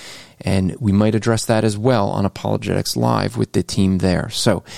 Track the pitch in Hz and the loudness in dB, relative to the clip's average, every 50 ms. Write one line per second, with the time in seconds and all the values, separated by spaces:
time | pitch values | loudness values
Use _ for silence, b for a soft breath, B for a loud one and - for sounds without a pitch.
0 | B B B B B B B B - 92 95 95 95 87 - - - 101 98 101 | B B B B B B B B -2 0 2 2 2 0 -2 0 0 2 4 4
1 | 107 107 107 107 - 117 113 110 - - 113 110 110 110 104 104 107 131 127 107 | 4 4 2 2 2 0 0 0 0 0 0 2 2 0 0 0 2 2 2 2
2 | 101 101 95 101 101 98 - - - 104 107 - 110 101 92 98 104 - - 117 | 2 0 0 0 -2 -2 -2 -4 -4 -2 -2 -2 -2 -2 -2 -2 -2 -2 -2 0
3 | - - 117 107 101 101 - 113 107 - - 98 87 - - 98 98 95 95 90 | 0 0 2 0 0 -2 -2 -4 -4 -2 -2 -2 -2 -2 0 0 2 2 2 2
4 | 95 95 87 78 - 110 - - - - - - B B B | 2 2 0 0 -2 -4 -6 -2 0 0 0 0 B B B